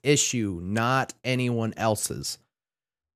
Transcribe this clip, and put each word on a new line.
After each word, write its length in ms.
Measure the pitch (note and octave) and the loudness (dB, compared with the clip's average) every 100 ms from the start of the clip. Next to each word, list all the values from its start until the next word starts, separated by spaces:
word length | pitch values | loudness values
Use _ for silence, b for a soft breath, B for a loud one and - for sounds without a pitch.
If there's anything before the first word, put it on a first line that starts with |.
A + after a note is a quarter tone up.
issue, 580 | C#3+ D3 - B2 G#2 E2+ | 2 2 2 0 -2 -4
not 500 | F2+ G#2+ A#2 C3 - - | -4 0 2 0 0 -6
anyone 520 | B2+ B2+ B2 A#2 A2+ - | -2 0 0 0 -2 0
else's. 600 | A2+ G#2+ - - - - _ _ _ _ _ _ _ | 2 2 -2 -6 -8 -10 _ _ _ _ _ _ _